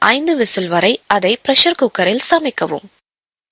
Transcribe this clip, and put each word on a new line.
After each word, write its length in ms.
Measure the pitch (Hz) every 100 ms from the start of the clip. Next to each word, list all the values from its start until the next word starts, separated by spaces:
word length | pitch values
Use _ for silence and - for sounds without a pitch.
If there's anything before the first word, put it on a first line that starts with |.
| 202
ஐந்து 260 | 262 320 294
விசில் 340 | 220 - 180
வரை 200 | 170 185 254 -
அதை 240 | 202 185 240
பிரஷர் 420 | - 269 349 339
குக்கரில் 480 | 240 - 185 240 -
சமைக்கவும். 580 | 330 294 - 165 147 196 _ _ _ _ _ _